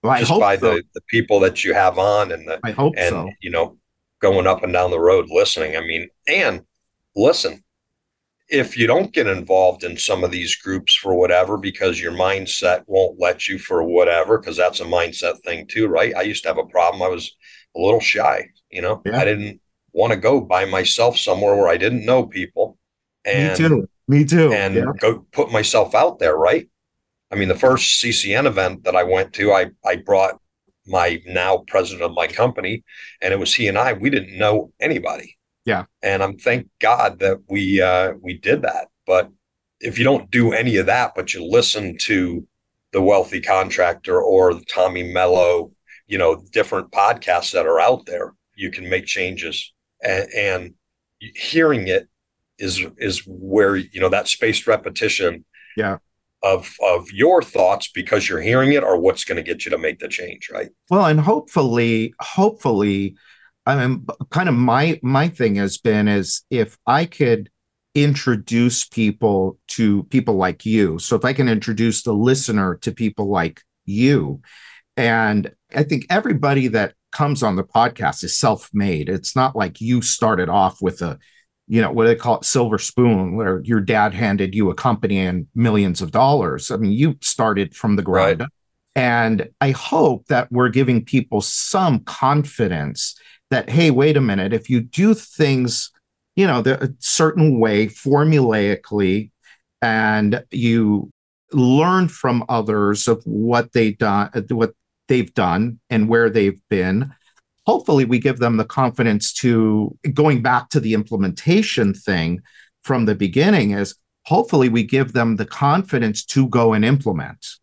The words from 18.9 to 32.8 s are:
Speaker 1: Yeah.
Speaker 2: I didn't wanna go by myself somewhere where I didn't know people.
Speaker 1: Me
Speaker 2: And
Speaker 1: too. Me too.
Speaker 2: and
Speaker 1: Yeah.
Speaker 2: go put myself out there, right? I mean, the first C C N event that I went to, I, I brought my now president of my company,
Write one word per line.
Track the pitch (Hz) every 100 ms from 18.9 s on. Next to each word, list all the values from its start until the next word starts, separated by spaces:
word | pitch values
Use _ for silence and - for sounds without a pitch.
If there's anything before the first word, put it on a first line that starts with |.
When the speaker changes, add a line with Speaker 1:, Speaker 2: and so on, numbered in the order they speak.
| 90 98
Speaker 1:
Yeah. | 113
Speaker 2:
I | 98
didn't | 104 104 101 _ _ _
wanna | 82 113 104
go | 107 139
by | - 90 98
myself | 95 90 - 120 120
somewhere | - 95 101 101
where | 92
I | 85
didn't | 95 123 107
know | 127 120
people. | 95 87 - - - _ _ _ _ -
Speaker 1:
Me |
Speaker 2:
And | 101 147 -
Speaker 1:
too. | 160 139 95 _ -
Me | 143
too. | 147 170 156
Speaker 2:
and | 107 98 98
Speaker 1:
Yeah. | 123 -
Speaker 2:
go | 113 113 -
put | - -
myself | 113 107 113 98
out | 110 143 -
there, | 82 78
right? | 82 147 - _ _ _ _ _ _
I | 101
mean, | 95
the | 90
first | 131 127 - -
C | 120
C | 110 98
N | 107 139
event | 98 92 95 95
that | 90
I |
went | 90 92 95
to, | - 101
I, | 98 92 _ -
I | 90
brought | 98 98 95 - _ _ _ _ -
my | 92 87 85 90
now | 90 92 92 -
president | 98 90 92
of | 85
my | 85 82
company, | - 123 117 92 -